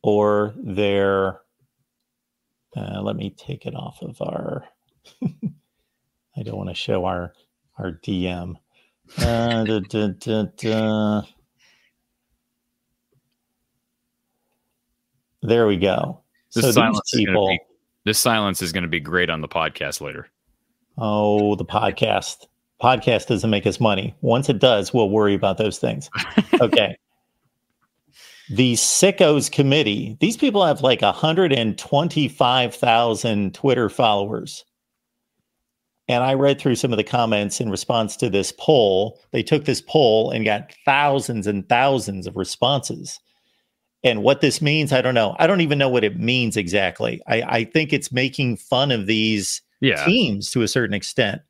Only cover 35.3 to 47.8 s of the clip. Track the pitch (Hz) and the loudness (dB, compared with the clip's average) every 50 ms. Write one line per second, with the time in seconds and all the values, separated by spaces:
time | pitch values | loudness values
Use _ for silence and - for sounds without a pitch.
35.3 | _ _ _ _ _ _ _ _ _ _ _ _ _ _ _ - 123 120 123 131 | _ _ _ _ _ _ _ _ _ _ _ _ _ _ _ -2 0 0 2 0
36.3 | 135 135 139 143 139 143 - 143 120 - - 131 117 107 104 - - 123 117 113 | 0 2 2 2 2 2 0 0 0 0 0 -2 0 0 -2 0 0 0 2 2
37.3 | 110 104 104 98 - - - 110 95 92 - - 123 117 110 101 - - - 113 | 2 0 0 -2 -4 -4 -4 -4 -4 -6 -2 0 0 0 0 -2 -2 -4 -2 0
38.3 | 92 101 92 - - - - - 156 131 110 101 95 92 104 113 - _ _ _ | 0 0 0 -2 -8 -4 2 4 4 6 6 4 4 2 0 -2 -6 _ _ _
39.3 | - 123 110 - 156 147 147 143 127 - - - - 156 139 113 107 110 110 131 | -6 -6 0 0 -2 0 0 -2 -4 -4 -6 0 2 4 4 6 4 4 2 0
40.3 | 131 113 110 107 104 104 - - - _ _ - 135 143 147 147 139 139 117 - | -2 -2 0 0 -2 -2 -4 -12 -20 _ _ 0 2 2 2 2 0 0 -2 -4
41.3 | 120 110 92 101 101 101 92 _ 120 120 131 139 139 127 95 98 98 95 92 95 | -6 -4 -2 -2 -4 -4 0 _ 2 2 4 2 2 0 -2 -6 -8 -8 -10 -10
42.3 | 95 98 92 - - _ - 127 143 135 127 - 170 160 143 - - - _ _ | -8 -8 -8 -8 -2 _ 0 0 0 -2 -4 -6 -10 -10 -12 -16 -16 -18 _ _
43.3 | _ _ _ _ _ _ _ _ _ _ _ _ _ _ - 127 117 107 104 123 | _ _ _ _ _ _ _ _ _ _ _ _ _ _ 0 2 2 4 2 2
44.3 | 139 139 - 143 - - 160 147 147 156 151 143 139 127 120 127 127 117 110 98 | 2 4 2 0 2 2 0 0 2 2 0 2 2 2 2 2 2 2 2 0
45.3 | 95 - - 165 202 185 165 147 147 143 139 131 127 123 110 104 107 113 110 117 | 2 2 2 2 4 2 2 0 2 2 2 2 2 2 2 0 -2 -2 -2 0
46.3 | 127 127 120 113 101 110 98 85 92 104 95 90 85 - 120 - 58 - - - | 0 0 0 0 -2 -2 -4 0 0 0 0 0 -2 -2 -4 -4 -4 -6 -4 -2
47.3 | 113 113 120 - - 117 117 107 _ 160 | -2 -2 0 -2 -2 -2 -2 0 _ -2